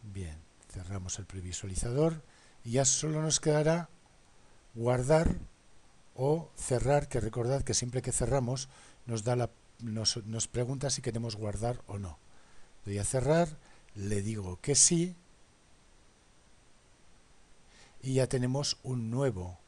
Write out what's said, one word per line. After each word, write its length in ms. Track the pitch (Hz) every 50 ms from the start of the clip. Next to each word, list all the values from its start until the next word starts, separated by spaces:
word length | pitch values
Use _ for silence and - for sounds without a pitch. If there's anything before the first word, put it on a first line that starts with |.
| -
Bien, 340 | 107 98 98 95 82 78 80 - - _ - - -
cerramos 500 | - - 90 87 101 98 92 92 - -
el 60 | 98
previsualizador 960 | - - 95 87 90 87 - - 98 92 90 - 120 123 139 156 165 165 160 - - - - - - - - -
y 80 | 120
ya 140 | 117 131 139
solo 360 | 131 - - - 156 156 151
nos 180 | 156 156 139 -
quedará 500 | - 160 151 151 151 151 165 175 170 - - - - _ _ - - - - - - - - - - - -
guardar 640 | 117 113 120 127 123 127 127 156 156 165 - - 180 - - - _ _ - - - - - - - - - -
o 360 | - 127 139 151 170 160 - -
cerrar, 520 | - - - 131 120 110 127 143 147 143 -
que 120 | - 127
recordad 440 | 107 110 110 123 117 120 135 139 131
que 100 | - 117
siempre 280 | - - 123 117 131
que 100 | 127 -
cerramos 580 | 120 - 127 113 123 139 127 117 127 131 - - - - - - - _ -
nos 180 | 117 117 113 101
da 120 | 117 123
la, 140 | 123 120 113 - - _ _ - _
nos, 380 | 117 117 107 110 110 - - 120 101
nos 220 | 107 113 113 110 -
pregunta 420 | - 117 123 117 139 135 139 139
si 120 | 120 -
queremos 340 | 127 127 107 113 117 117 107
guardar 460 | 104 110 104 101 101 104 120 123 117 - -
o 100 | 101 101
no. 200 | 101 90 80 - _ - - - - - - - - - - - -
Doy 120 | 101 101 101
a 60 | 98
cerrar, 540 | - - 131 123 135 156 165 170 160 156 - - - - - - - -
le 260 | 104 98 101 104 101
digo 380 | 98 107 110 107 98 92 90 -
que 140 | - - 143
sí 400 | 131 - - 180 170 170 185 180 - - - - - - _ - _ _ _ - _ - - - - - - _ _ _ _ - - _ - - - - - - - _ - - _ - - - - - - - - - - - - - - - - - - - -
y 140 | - 127 131
ya 120 | 131 127 120
tenemos 500 | - 135 123 123 127 139 143 - - - -
un 280 | 131 131 123 117 113
nuevo 480 | 113 127 139 135 113 92 87 87 90 - -